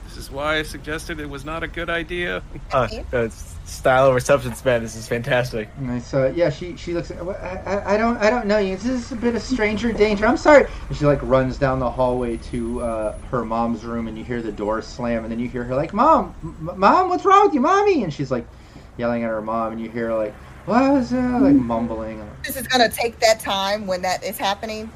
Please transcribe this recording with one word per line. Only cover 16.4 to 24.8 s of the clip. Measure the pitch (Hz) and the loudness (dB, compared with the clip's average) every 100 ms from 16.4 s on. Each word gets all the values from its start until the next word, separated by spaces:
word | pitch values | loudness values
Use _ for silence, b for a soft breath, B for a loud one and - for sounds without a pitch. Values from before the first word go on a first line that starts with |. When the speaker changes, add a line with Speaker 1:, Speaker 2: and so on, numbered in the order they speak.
Speaker 4:
m-, | 160 151 160 185 | -12 -10 -10 2
Mom, | 196 330 370 | 4 6 4
what's | 359 | 2
wrong | 349 403 415 | 6 8 6
with | |
you, | 294 | 4
Mommy?" | 294 392 415 339 | 4 4 4 2
And | 185 | 0
she's, | 143 131 | -4 -2
like, | 123 - B B B B - | -2 -4 B B B B -4
yelling | 120 120 | -2 0
at | 117 | -2
her | 110 | -4
mom, | 110 113 113 | -2 -2 -2
and | 113 | -4
you | 113 | -6
hear, | 117 113 | -4 -2
like, | 110 107 - B B - | -2 -2 -6 B B 0
"What | 226 269 | 2 4
was | 277 233 | 2 2
that?" | 247 247 247 | -2 0 2
Like, | 269 | 6
mumbling. | 277 233 233 117 110 110 107 107 - | 6 4 -2 -2 -4 -8 -10 -14 -12
Speaker 3:
This | - 262 | -10 -10
is | 233 | -2
gonna | 254 226 | 2 2
take | - 233 226 | 2 -6 2
that | 220 220 | 2 2
time | - 196 196 214 196 | 0 -2 -2 -2 -4
when | 185 | -2
that | 185 180 | -2 -2
is | 185 226 | -6 -4
happening | 214 202 220 220 | -2 -2 -6 -8